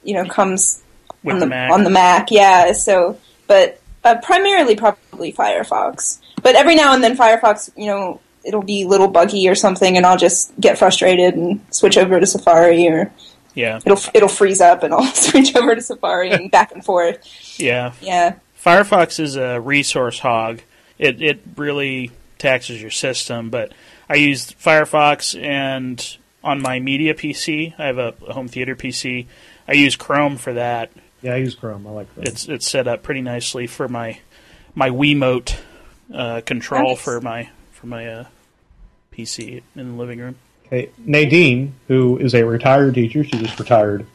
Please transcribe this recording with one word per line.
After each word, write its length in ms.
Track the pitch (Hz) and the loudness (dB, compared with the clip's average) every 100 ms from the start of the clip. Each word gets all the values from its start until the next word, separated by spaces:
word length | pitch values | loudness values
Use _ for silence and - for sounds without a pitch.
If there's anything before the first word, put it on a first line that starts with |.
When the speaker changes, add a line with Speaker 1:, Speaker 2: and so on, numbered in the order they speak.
Speaker 1:
you 100 | - | -4
know, 120 | 196 180 | -4 -4
comes 560 | - 190 190 - - _ _ _ - | -2 0 0 -2 -4 _ _ _ -12
Speaker 2:
With 100 | - | -4
Speaker 1:
on 60 | 185 | -2
Speaker 2:
the 60 | 147 | -2
Speaker 1:
the, 40 | |
Speaker 2:
Mac. 220 | 127 127 | -2 2
Speaker 1:
on 120 | 185 | 2
the 60 | 202 | 4
Mac, 420 | 190 180 180 208 | 6 6 4 4
yeah, 400 | 214 196 180 175 | 4 6 6 4
so, 440 | 202 - 185 175 208 _ _ _ | 2 0 2 2 -4 _ _ _
but, 340 | 196 180 - _ - | 4 4 -2 _ 0
uh, 120 | 233 233 | 2 2
primarily 540 | - 370 392 392 269 214 | 2 0 2 2 2 2
probably 580 | 220 - _ - 170 | 2 -2 _ -12 -12
Firefox. 880 | - 104 - - - - - - - _ - | -4 -2 -2 -2 -4 -4 -6 -10 -10 _ 0
But 120 | 254 254 | 4 6
every 200 | 285 320 | 6 4
now 180 | 285 | 4
and 100 | 262 | 4
then 140 | 233 254 | 2 4
Firefox, 540 | 226 226 233 208 - - | 4 4 2 0 -6 -10
you 120 | 208 | -6
know, 340 | 202 190 - _ _ | -4 -6 -10 _ _
it'll 180 | - 208 | -6 -6
be 220 | 196 202 | -4 -6
a 40 | 185 | 0
little 200 | 196 190 | 4 4
buggy 420 | 170 190 208 185 | 4 2 2 2
or 60 | 196 | 2
something, 420 | 208 185 185 185 | 0 2 2 4
and 80 | 180 | 4
I'll 120 | 185 | 4
just 340 | 175 - - - | 2 0 -6 0
get 180 | 196 - | 0 4
frustrated 560 | 190 190 190 180 180 | 2 2 2 4 2
and 260 | 170 175 202 _ | 2 -4 -6 _
switch 260 | - 196 202 | 0 2 4
over 220 | 185 185 | 4 2
to 60 | 190 | 2
Safari, 600 | - - 165 170 170 170 | 0 4 6 6 4 2
or 240 | 160 196 _ - _ _ - | 0 -4 _ -20 _ _ -6
Speaker 2:
Yeah. 240 | 120 110 | -6 -4
Speaker 1:
it'll, 160 | 202 196 - | 0 0 4
it'll 160 | 220 196 | 4 4
freeze 320 | - 196 190 | 2 0 6
up, 220 | 180 175 | 6 6
and 100 | 156 | 2
I'll 100 | 165 | 0
<laughs> 100 | 262 | 0
switch 420 | - - 269 269 247 | 0 2 4 4 4
over 180 | 240 226 | 2 0
to 60 | |
Safari 480 | - 165 - 180 185 | -4 -8 -4 -2 -2
and 200 | 196 185 | -2 2
back 200 | - 214 | 2 2
and 140 | 185 - | -4 -2
forth. 340 | 180 170 170 _ - - - | 0 0 -4 _ -20 -20 -6
Speaker 2:
Yeah. 340 | 127 123 123 123 | -4 -2 -6 -12
Speaker 1:
Yeah. 360 | 190 175 170 - _ _ | -4 0 0 -2 _ _
Speaker 2:
Firefox 560 | - 180 202 202 165 - | 2 2 4 0 0 -4
is 160 | 156 135 | -8 -6
a 240 | 127 123 | -6 -6
resource 600 | 120 143 135 156 123 117 | -4 -4 -2 -4 -4 -4
hog. 420 | 131 117 113 117 _ _ _ _ | -2 -2 -4 -10 _ _ _ _
It, 220 | 147 - | -2 -2
it 180 | 156 143 - - | -4 -6 -12 -10
really 540 | 147 143 139 131 123 - _ _ | -8 -6 -6 -8 -12 -16 _ _
taxes 420 | 143 127 - 117 | -2 -2 -6 -14
your 100 | 107 | -12
system, 580 | - 139 127 - 120 113 | -8 -6 -8 -8 -10 -8
but 240 | 120 107 _ _ _ _ | -8 -10 _ _ _ _
I 80 | 147 | 0
use 360 | 147 135 - | 0 -2 -10
Firefox, 840 | - - 156 151 156 147 143 - - | -6 0 2 2 0 0 0 -6 -10
and 760 | 143 139 135 131 127 123 - - _ _ | -8 -6 -6 -8 -10 -12 -14 -18 _ _
on 180 | 151 139 | -8 -6
my 180 | 131 127 | -4 -6
media 360 | 131 139 156 151 | -4 -2 -2 -4
P 180 | 151 | -8
C, 400 | 139 - 151 165 160 | -8 -8 -6 -8 -8
I 80 | 147 | -8
have 100 | 127 | -6
a 140 | 120 - 117 | -8 -10 -16
home 180 | 117 127 | -14 -12
theater 280 | 127 127 127 | -10 -10 -10
P 160 | 131 | -10
C, 360 | 123 127 123 123 _ _ _ - | -10 -10 -10 -12 _ _ _ -2
I 60 | |
use 220 | 143 139 - | 2 2 0
Chrome 420 | - 143 147 135 | -4 -2 -2 -4
for 160 | - | -10
that. 380 | 120 120 120 113 _ _ _ | -6 -6 -6 -10 _ _ _
Speaker 3:
Yeah, 100 | 127 | -8
I 40 | 123 | -6
use 180 | 131 - | -6 -8
Chrome. 300 | 113 101 101 | -14 -14 -16
I 20 | |
like 240 | 107 101 | -16 -18
Chrome. 140 | - 120 | -12 -12
Speaker 2:
It's, 200 | 117 - | -10 -12
it's 200 | 135 - | -10 -6
set 180 | 143 123 | -4 -4
up 140 | 120 | -6
pretty 200 | - 135 | -8 -10
nicely 440 | 127 120 - 131 117 | -8 -10 -10 -10 -12
for 200 | - 131 | -10 -10
my, 320 | 120 113 107 _ _ _ _ _ - | -8 -10 -14 _ _ _ _ _ -4
my 140 | 135 | -4
Wiimote, 640 | 123 147 147 131 123 120 - - - - _ _ | 0 0 2 0 -2 -4 -10 -12 -20 -20 _ _
uh, 280 | - 120 117 - | -12 -10 -10 -8
control 440 | 120 - 135 131 | -10 -6 -2 -2
Speaker 1:
Nice. 120 | 123 | -4
Speaker 2:
for 180 | - 120 | -6 -8
my, 300 | 123 117 117 _ _ | -8 -12 -14 _ _
for 160 | _ 120 | _ -16
my, 200 | 117 117 | -14 -14
uh, 180 | 113 - _ _ _ _ _ - _ _ | -16 -20 _ _ _ _ _ -20 _ _
P 140 | - 113 | -18 -14
C 380 | - 117 123 _ - | -14 -16 -18 _ -20
in 140 | 127 | -16
the 60 | 120 | -14
living 220 | 123 120 | -14 -14
room. 160 | 123 127 _ _ _ | -16 -18 _ _ _
Speaker 3:
Hey, 220 | 127 - _ | -8 -8 _
Nadine, 760 | 208 147 147 160 160 123 139 135 _ | -2 0 2 4 4 2 -4 -12 _
who 300 | 131 127 127 | 0 2 0
is 140 | 131 120 | 0 0
a 100 | 117 | 0
retired 480 | 117 127 139 139 | 0 2 2 2
teacher, 300 | 123 113 151 | 0 -2 -2
she 80 | 143 117 | -4 -4
just 200 | 110 - | -6 -8
retired 460 | 107 117 104 101 110 | 0 2 2 -2 -10